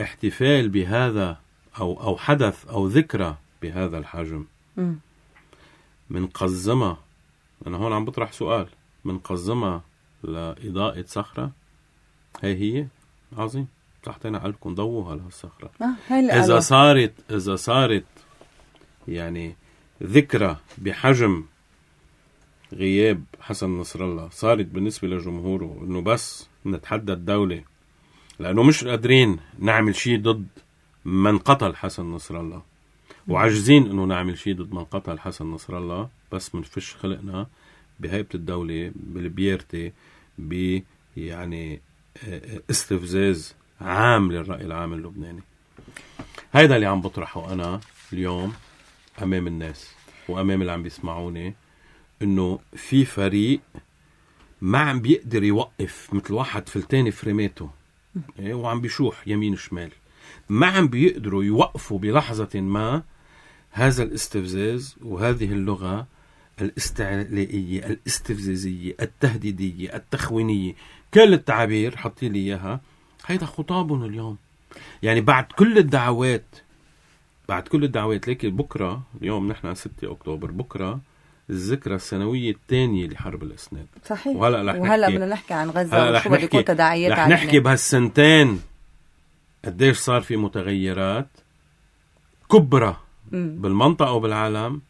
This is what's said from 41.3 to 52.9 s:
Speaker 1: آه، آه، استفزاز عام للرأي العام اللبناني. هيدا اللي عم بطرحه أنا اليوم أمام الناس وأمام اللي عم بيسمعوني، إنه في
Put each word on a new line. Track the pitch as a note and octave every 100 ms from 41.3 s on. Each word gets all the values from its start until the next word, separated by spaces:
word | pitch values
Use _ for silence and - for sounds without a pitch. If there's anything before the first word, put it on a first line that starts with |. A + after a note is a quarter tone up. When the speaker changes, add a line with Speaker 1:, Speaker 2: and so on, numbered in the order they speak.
| E2+ F2+ E2 D#2+ D2 - _ _ - A2
Speaker 1:
آه، | F2 - A2
آه، | -
استفزاز | - - F#2+ F2 F#2+ G2 E2+ D#2 - _ _
عام | F#2 F#2 A#2 A#2 F#2+
للرأي | E2+ E2+ F#2
العام | E2+ E2 E2+
اللبناني. | E2 E2 - E2 E2+ - _ _ - - - - - - - -
هيدا | C#3 D#3 B2+
اللي | G2+
عم | G2
بطرحه | F2+ - E2 F2 E2+
أنا | F#2 F2 F#2+ G#2+ - -
اليوم | F#2 F2+ F2+ F#2+ A2 - _ _ _ _ -
أمام | F#2+ F#2+ F2
الناس | E2 D#2+ D2+ - - - - -
وأمام | F#2 F#2+ F#2+
اللي | F2+
عم | E2+
بيسمعوني، | E2 - E2+ E2 F2 E2+ F2 G#2 _ _ _ _ _ _
إنه | G#2 F#2+ F2+ F#2+ - -
في | -